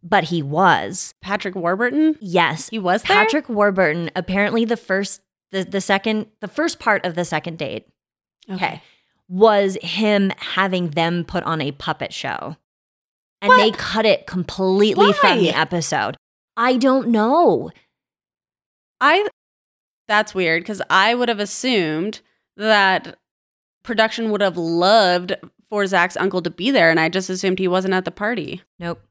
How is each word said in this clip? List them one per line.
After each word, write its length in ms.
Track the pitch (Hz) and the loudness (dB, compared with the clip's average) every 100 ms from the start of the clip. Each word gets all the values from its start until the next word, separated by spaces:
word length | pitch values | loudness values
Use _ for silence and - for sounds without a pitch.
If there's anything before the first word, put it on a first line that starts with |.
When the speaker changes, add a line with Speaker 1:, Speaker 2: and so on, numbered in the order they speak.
Speaker 1:
but 220 | 175 202 | 2 0
he 180 | 165 170 | 2 -2
was. 720 | 139 151 190 135 98 185 - - | -2 2 4 4 0 -8 -10 -12
Speaker 2:
Patrick 340 | 196 202 202 | -8 -6 -6
Warburton? 600 | 190 170 190 240 269 311 311 | -4 -4 -2 -2 2 2 0
Speaker 1:
Yes. 480 | 202 175 170 160 - | -2 2 2 0 -8
Speaker 2:
He 100 | 220 | -6
was 240 | 185 196 | 0 0
there? 140 | - 403 | 2 2
Speaker 1:
Patrick 320 | 427 311 - | 2 0 -2
Warburton, 640 | 214 208 190 175 156 165 - | 0 2 2 0 0 -4 -6
apparently 480 | 175 185 208 226 | -4 -2 0 0
the 120 | 226 233 | 0 -2
first, 460 | - 190 196 - _ _ _ | -2 -4 -2 -8 _ _ _
the, 120 | 190 | -8
the 160 | 180 196 | -4 -4
second, 460 | - 196 220 214 208 _ | 0 0 0 -4 -6 _
the 80 | 196 | -12
first 300 | - 320 - | -4 -4 -2
part 260 | - 202 | -2 0
of 100 | 185 | -2
the 100 | 165 | -4
second 340 | 175 156 175 165 | -4 -4 -6 -10
date, 280 | 143 110 _ _ _ _ _ _ _ | -8 -10 _ _ _ _ _ _ _
Speaker 2:
Okay. 40 | |
Speaker 1:
okay, 280 | 190 185 - - _ _ _ _ | -6 -6 -6 -18 _ _ _ _
was 480 | 180 220 208 196 190 | 2 4 6 2 -2
him 500 | 170 170 214 208 196 - | -8 -2 2 2 0 -2
having 520 | - - 190 185 175 | -8 -2 -2 -2 -4
them 340 | 147 165 175 | -2 -2 -2
put 200 | 170 185 | -4 -6
on 160 | - 160 | -4 -4
a 120 | 139 | -4
puppet 400 | 139 - 151 - | -8 -8 -8 -8
show. 440 | - - - - 156 _ _ _ _ _ _ _ _ | -8 -8 -8 -10 -14 _ _ _ _ _ _ _ _
And 80 | 202 508 | 4 6
they 120 | 220 | 6
Speaker 2:
What? 80 | 208 | 0
Speaker 1:
cut 280 | - 202 220 | -6 0 2
it 200 | 190 - | 2 0
completely 880 | 180 175 - 190 190 214 - 403 | -8 -8 -2 0 4 4 4 4
from 260 | 605 539 254 | 4 2 4
the 140 | 180 | 2
Speaker 2:
Why? 60 | - | 0
Speaker 1:
episode. 580 | 156 175 156 147 104 135 _ _ _ - | -2 -2 -2 -2 -4 -6 _ _ _ -4
I 200 | 240 254 | 0 2
don't 320 | 262 262 226 | 2 2 2
know. 640 | 220 220 294 330 156 160 - _ _ _ _ _ _ _ _ _ _ _ _ | 0 2 4 4 2 -2 -14 _ _ _ _ _ _ _ _ _ _ _ _
Speaker 2:
I, 260 | 269 339 415 _ _ _ _ _ _ _ _ | 2 2 0 _ _ _ _ _ _ _ _
that's 260 | 208 214 | 0 0
weird, 320 | 190 175 165 170 | -2 0 0 -2
'cause 160 | 202 - | -8 0
I 240 | 185 202 | 2 4
would 140 | 240 240 | 2 0
have 100 | 220 | -2
assumed 800 | 202 - 254 233 165 156 190 214 _ _ _ - | -4 -4 0 0 0 -2 -4 -6 _ _ _ -8
that 600 | 214 214 196 185 170 - _ _ _ _ _ _ | 0 2 4 0 -4 -20 _ _ _ _ _ _
production 480 | - 220 220 - 226 | -10 0 0 0 -4
would 120 | 208 | 0
have 160 | 196 170 | 0 -2
loved 800 | 165 170 180 220 190 180 180 196 - _ _ | -2 0 4 4 4 2 -2 -10 -10 _ _
for 160 | 208 196 | -4 -2
Zach's 300 | 190 180 - | 0 0 0
uncle 240 | 185 185 | -2 -2
to 80 | 170 | -6
be 200 | - 190 | -4 0
there, 200 | 269 165 | 2 4
and 100 | 160 | 4
I 80 | 160 | 0
just 220 | 180 190 | -2 -4
assumed 280 | 185 196 185 | -4 -2 0
he 100 | 190 | 0
wasn't 260 | 180 190 | 0 0
at 100 | 185 | -2
the 60 | 185 | -4
party. 520 | - 208 233 151 180 _ _ | -6 -6 -6 -8 -12 _ _
Speaker 1:
Nope. 220 | 170 170 _ | -10 -10 _